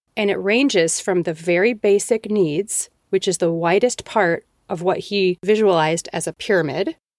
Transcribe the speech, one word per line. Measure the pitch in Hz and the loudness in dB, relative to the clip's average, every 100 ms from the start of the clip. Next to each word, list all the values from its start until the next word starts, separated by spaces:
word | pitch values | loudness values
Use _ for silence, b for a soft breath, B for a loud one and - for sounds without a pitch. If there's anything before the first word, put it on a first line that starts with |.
| _ - | _ -4
and | 208 | -2
it | 190 | 0
ranges | 190 233 277 202 165 - | 0 2 2 2 0 0
from | - 180 | -2 -2
the | 170 | -2
very | 160 165 175 220 | -4 0 2 2
basic | 226 208 202 - 226 202 | 0 2 2 2 -2 0
needs, | 214 165 151 208 - - _ _ | 0 0 0 -4 -6 -8 _ _
which | 190 196 | -2 -2
is | 175 | -2
the | 170 | -2
widest | 165 170 190 247 - | 0 0 2 2 -2
part | - 226 180 165 - _ _ | -4 0 0 0 -6 _ _
of | 180 | -4
what | 175 165 | -2 -4
he | - 202 185 180 | -2 0 0 0
visualized | 180 214 214 170 156 165 - | 0 2 4 4 2 -2 -4
as | 170 165 | -8 -8
a | |
pyramid, | - - 190 156 139 233 - _ | -10 0 0 0 -2 -4 -6 _